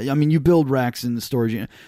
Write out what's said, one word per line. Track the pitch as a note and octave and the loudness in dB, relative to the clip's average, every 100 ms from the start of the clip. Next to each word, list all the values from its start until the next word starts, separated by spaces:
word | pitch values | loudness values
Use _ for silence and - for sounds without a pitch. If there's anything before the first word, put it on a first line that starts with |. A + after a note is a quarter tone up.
| B2+ | -2
I | |
mean, | C#3+ D3+ | 0 2
you | D#3+ | 2
build | D3 E3+ C#3 | 4 4 4
racks | C3 B2 - | 0 -2 -4
in | B2 A#2 | -6 -6
the | |
storage | - B2 A2+ | -4 -2 -2
unit, | A2 A2+ - | -4 -8 -14